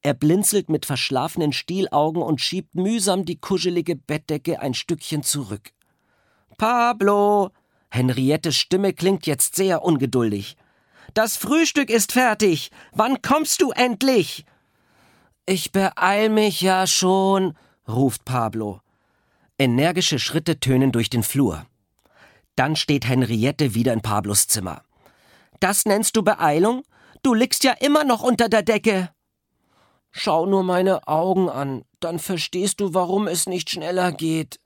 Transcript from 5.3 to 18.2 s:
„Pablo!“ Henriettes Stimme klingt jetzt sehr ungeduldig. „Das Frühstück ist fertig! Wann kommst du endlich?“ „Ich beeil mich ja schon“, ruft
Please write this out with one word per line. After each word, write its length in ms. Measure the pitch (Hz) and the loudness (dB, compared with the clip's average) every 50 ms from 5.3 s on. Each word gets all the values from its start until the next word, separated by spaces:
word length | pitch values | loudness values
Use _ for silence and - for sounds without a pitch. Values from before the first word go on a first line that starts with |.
| - 147 135 98 107 98 _ - _ _ _ _ _ _ _ _ _ _ _ _ _ _ _ _ _ | -4 -4 -4 -8 -10 -12 _ -20 _ _ _ _ _ _ _ _ _ _ _ _ _ _ _ _ _
„Pablo!“ 920 | _ 220 220 247 240 233 240 240 233 - 202 208 202 202 208 208 202 196 196 _ _ _ _ _ _ _ _ | _ -2 0 2 2 2 0 0 2 2 2 4 4 4 4 4 2 0 -2 _ _ _ _ _ _ _ _
Henriettes 680 | - 120 127 131 127 135 131 135 147 156 - 165 135 | -2 0 0 0 0 0 0 0 0 0 0 -2 -2
Stimme 380 | - - _ 180 185 202 196 185 | -2 -2 _ 0 2 2 0 -2
klingt 320 | - 165 190 196 170 - | 0 0 0 0 0 0
jetzt 300 | - 143 131 - - - | -4 -2 -2 -2 -4 -2
sehr 280 | - 196 190 180 160 - | -2 0 0 0 0 2
ungeduldig. 720 | 180 165 131 135 127 120 127 117 110 104 101 98 - - _ _ _ _ _ _ _ _ _ - - _ | 0 2 2 0 0 0 0 0 0 -2 -4 -8 -10 -16 _ _ _ _ _ _ _ _ _ -20 -4 _
„Das 220 | 214 220 220 - | 0 0 0 -2
Frühstück 520 | - - - 285 320 330 - - 294 277 - | -6 -2 0 2 2 2 2 0 -2 0 2
ist 220 | 220 226 202 - | 2 2 2 2
fertig! 580 | - 247 254 240 214 - 214 196 165 151 - - _ - - - | 2 2 2 2 2 2 2 2 2 0 -4 -12 _ -20 -20 -10
Wann 320 | - - 214 247 269 - - | -2 0 0 0 0 -2 0
kommst 380 | - 262 311 311 - - - | 0 0 2 2 -2 0 0
du 100 | 294 262 | 0 0
endlich?“ 760 | - - 247 247 233 190 262 269 262 220 170 - - - - _ _ _ _ _ _ _ _ _ _ _ _ _ _ _ _ _ _ _ _ | 2 0 0 0 0 0 0 2 4 2 2 0 -6 -14 -16 _ _ _ _ _ _ _ _ _ _ _ _ _ _ _ _ _ _ _ _
„Ich 240 | - 190 175 - - | -2 -2 -2 -2 -2
beeil 580 | - 196 196 185 - - 175 185 202 208 220 220 | 0 0 0 0 0 0 0 2 2 2 2 2
mich 320 | 214 214 214 208 - - | 2 2 2 2 0 0
ja 240 | 180 190 185 185 190 | 0 2 2 2 2
schon“, 720 | 185 - - 185 185 190 190 190 190 196 190 190 180 151 _ _ _ _ _ _ | 0 0 0 2 2 2 4 4 2 2 2 2 -2 -4 _ _ _ _ _ _
ruft 360 | - 110 120 139 131 120 - | -6 -2 0 2 0 0 -4